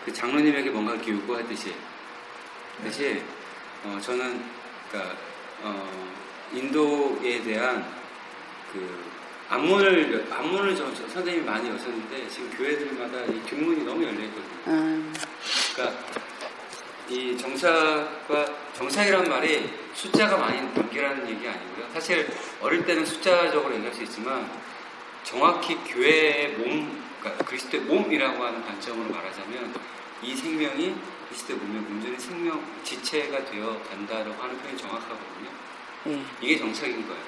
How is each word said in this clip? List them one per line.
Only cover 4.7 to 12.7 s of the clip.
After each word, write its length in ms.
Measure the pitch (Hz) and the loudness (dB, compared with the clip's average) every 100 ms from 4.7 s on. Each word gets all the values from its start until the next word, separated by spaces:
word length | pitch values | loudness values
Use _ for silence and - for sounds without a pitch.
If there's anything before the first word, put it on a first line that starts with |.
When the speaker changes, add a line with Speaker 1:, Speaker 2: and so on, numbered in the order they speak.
| - - | -14 -8
Speaker 1:
그러니까, 260 | 104 92 90 - - - - | -6 -6 -8 -10 -12 -14 -8
어, 480 | 107 101 98 95 92 92 - - - | -6 -4 -6 -8 -10 -10 -12 -14 -8
인도에 920 | 127 135 151 147 147 139 - 123 120 | -4 0 4 4 6 2 2 0 0
대한 420 | 110 110 123 113 - - - - - - - - - | 0 2 2 2 -2 -10 -12 -14 -14 -14 -14 -14 -10
그 380 | 98 92 87 87 - - - - | -8 -6 -8 -10 -12 -14 -14 -2
앞문을, 760 | 123 151 196 196 180 147 113 - | 2 6 8 10 8 6 2 0
앞문을 440 | - 156 190 196 165 | -2 0 2 4 2
저, 160 | 147 | 0
저 140 | 110 - | -4 -6
선생님이 360 | 175 175 175 127 | -2 0 0 2
많이 240 | 107 117 | 0 0
여셨는데 580 | 101 123 113 110 131 113 | -4 -4 -4 -4 -6 -6
지금 200 | - 120 - | -8 -8 -2
교회들마다 680 | 135 | 0